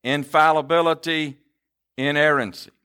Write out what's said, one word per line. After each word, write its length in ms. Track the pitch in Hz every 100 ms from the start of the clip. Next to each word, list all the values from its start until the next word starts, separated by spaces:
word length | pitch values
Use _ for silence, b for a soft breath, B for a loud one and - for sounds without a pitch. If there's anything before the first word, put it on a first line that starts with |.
infallibility, 1400 | 123 147 135 156 156 156 139 170 165 160 165 160 147 135 _ _ _ _ _ -
inerrancy. 760 | 139 147 151 143 107 - - _